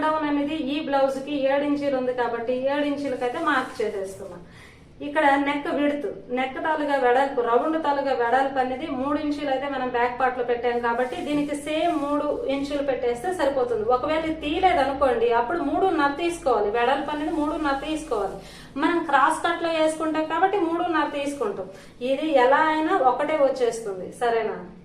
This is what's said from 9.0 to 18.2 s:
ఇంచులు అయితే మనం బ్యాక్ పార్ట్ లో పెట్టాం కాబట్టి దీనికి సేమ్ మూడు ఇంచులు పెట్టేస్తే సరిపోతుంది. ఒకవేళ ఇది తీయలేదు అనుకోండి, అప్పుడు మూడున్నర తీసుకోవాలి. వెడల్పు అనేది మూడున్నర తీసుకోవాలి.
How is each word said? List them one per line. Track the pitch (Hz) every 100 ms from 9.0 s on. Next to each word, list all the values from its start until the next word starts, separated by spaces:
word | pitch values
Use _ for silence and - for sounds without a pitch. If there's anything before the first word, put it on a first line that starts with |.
| 277 294 302
ఇంచులు | 285 285
అయితే | 262 285 269
మనం | 254 240
బ్యాక్ | 240 247
పార్ట్ | 262 -
లో | 240
పెట్టాం | 233 247 240 240
కాబట్టి | 240 247 - 262
దీనికి | 294 285 294 311
సేమ్ | 311 339 311 285
మూడు | 294 294 - 269 277
ఇంచులు | 285 285 277
పెట్టేస్తే | 247 240 240 370 359
సరిపోతుంది. | 277 269 240 220 214 254
ఒకవేళ | 285 320 320
ఇది | 311 294
తీయలేదు | 349 381 294 269
అనుకోండి, | 277 277 226 233 233
అప్పుడు | 240 339 285
మూడున్నర | 339 381 320 277 285
తీసుకోవాలి. | 349 339 269 220 202 233
వెడల్పు | 247 294 294
అనేది | 294 311 311
మూడున్నర | 294 330 294 277 311
తీసుకోవాలి. | 311 - 220